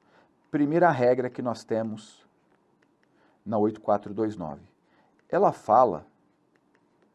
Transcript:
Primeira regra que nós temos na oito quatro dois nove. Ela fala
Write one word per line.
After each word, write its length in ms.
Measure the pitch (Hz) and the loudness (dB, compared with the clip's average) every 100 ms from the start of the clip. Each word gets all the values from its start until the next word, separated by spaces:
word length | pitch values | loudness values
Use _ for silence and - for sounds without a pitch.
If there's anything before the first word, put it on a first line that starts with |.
| _ _ _ _ _ | _ _ _ _ _
Primeira 400 | 151 147 165 175 | -2 0 2 2
regra 400 | 135 123 127 123 | 4 2 2 -2
que 100 | - | -6
nós 220 | 127 110 | -8 -8
temos 640 | - 110 113 110 - - _ _ _ _ _ _ _ _ _ _ _ _ 98 | -6 -6 -6 -10 -16 -20 _ _ _ _ _ _ _ _ _ _ _ _ -4
na 100 | 110 | 0
oito 220 | 107 110 | 0 0
quatro 320 | - 101 - | -2 -2 -2
dois 240 | 101 110 104 | -4 -4 -4
nove. 380 | 80 71 - _ _ _ _ _ _ | -10 -12 -18 _ _ _ _ _ _
Ela 240 | 170 190 | 0 0
fala 540 | - - 110 127 78 - _ _ _ _ _ _ _ _ _ _ | 0 2 4 4 0 -10 _ _ _ _ _ _ _ _ _ _